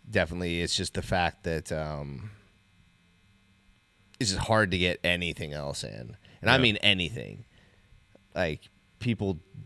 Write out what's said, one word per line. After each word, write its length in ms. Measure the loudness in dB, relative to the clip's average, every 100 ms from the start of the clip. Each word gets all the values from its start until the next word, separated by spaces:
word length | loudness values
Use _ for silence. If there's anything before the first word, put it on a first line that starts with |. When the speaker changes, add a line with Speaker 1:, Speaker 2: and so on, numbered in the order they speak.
| -2
Speaker 1:
definitely, 520 | 0 2 0 0 0
it's 140 | 0 -2
just 180 | -2
the 80 | -4
fact 420 | 0 2 0 -2
that, 280 | -4 -4 -4
um, 600 | -6 -4 -6 -8 -10 -12 -16 _ _ _ _ _ _ _ _ _ _ _ _ _ _ _ _ _ -4
it's 120 | -2
just 120 | 0
hard 260 | 4 4 4
to 60 | 4
get 220 | 2 2
anything 500 | 0 2 0 -4 -6
else 300 | -6 -6 -6
in. 340 | -8 -10 -14 -16 -20 -2
And 100 | 4
I 60 | 6
Speaker 2:
Yeah. 40 |
Speaker 1:
mean 160 | 4 4
anything. 680 | 4 4 0 -6 -10 -14 -18 _ _ _ _ -20 _ -20 _ -2
Like, 340 | -2 -2 -10 _ _ -4
people 400 | -2 0 0 -2 -8 -18